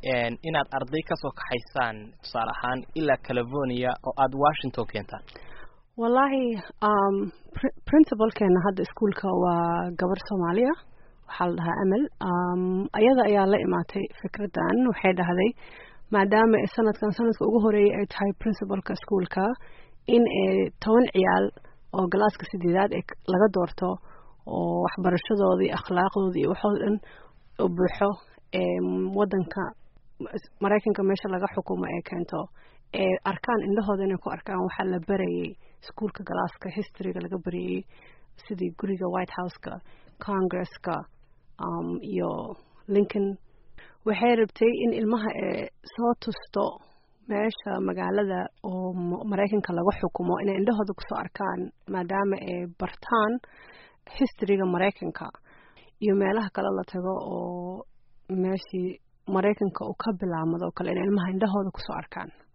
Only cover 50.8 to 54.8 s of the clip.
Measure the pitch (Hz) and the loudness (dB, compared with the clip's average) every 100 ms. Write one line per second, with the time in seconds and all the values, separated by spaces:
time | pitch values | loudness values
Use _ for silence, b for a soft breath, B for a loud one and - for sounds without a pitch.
50.8 | 202 - - - 185 - 196 180 185 - | -2 -6 -6 -6 -8 -6 -6 -4 -8 -12
51.8 | - 190 175 190 202 185 - 175 175 170 | -8 -6 -2 0 0 -2 -4 -8 -8 -8
52.8 | 180 - - 233 214 247 B B B B | -10 -8 0 2 2 0 B B B B
53.8 | B B - - 269 - 196 196 190 175 | B B -16 -2 -2 0 0 2 2 2